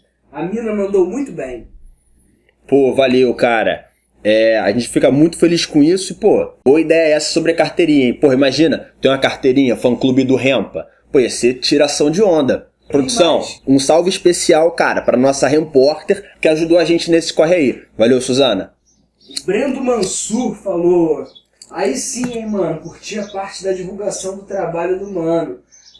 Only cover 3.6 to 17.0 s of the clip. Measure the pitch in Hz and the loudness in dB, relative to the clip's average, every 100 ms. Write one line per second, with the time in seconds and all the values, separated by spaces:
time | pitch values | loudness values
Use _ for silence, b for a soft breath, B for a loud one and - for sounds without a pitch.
3.6 | 98 80 - _ _ _ 104 110 113 110 | 0 -4 -8 _ _ _ 0 2 2 2
4.6 | 98 117 117 151 147 135 165 - 170 170 | 0 -2 -2 0 2 4 2 2 0 0
5.6 | - 156 151 190 - 185 208 113 - - | 0 2 2 2 -4 -2 0 0 -2 -2
6.6 | 127 156 156 160 160 151 151 170 160 165 | 2 2 2 2 2 0 0 -2 0 0
7.6 | 151 - 165 147 123 107 143 131 135 131 | 0 0 2 2 2 2 2 4 2 2
8.6 | 160 113 - _ 131 135 131 - 135 131 | 0 0 -6 _ 0 2 0 2 2 2
9.6 | 131 104 127 117 135 127 131 127 127 123 | 2 2 0 0 2 2 2 0 0 0
10.6 | 98 80 b b _ 143 110 - 120 127 | -4 -10 b b _ 0 0 0 -2 -2
11.6 | - 143 143 - 147 165 208 160 127 95 | 0 0 0 0 -2 2 2 2 0 -2
12.6 | - _ - 143 127 - 170 120 - - | -6 _ -4 -2 0 0 2 0 -4 -8
13.6 | - 135 - 160 175 185 175 175 - 156 | 0 0 4 2 2 0 0 0 2 2
14.6 | 170 170 147 101 - 123 135 135 135 151 | 2 0 -2 -2 0 2 2 0 0 0
15.6 | 160 135 139 156 - 190 B _ 160 156 | 0 2 2 0 -2 -4 B _ 0 0
16.6 | 165 170 160 170 | 2 2 2 0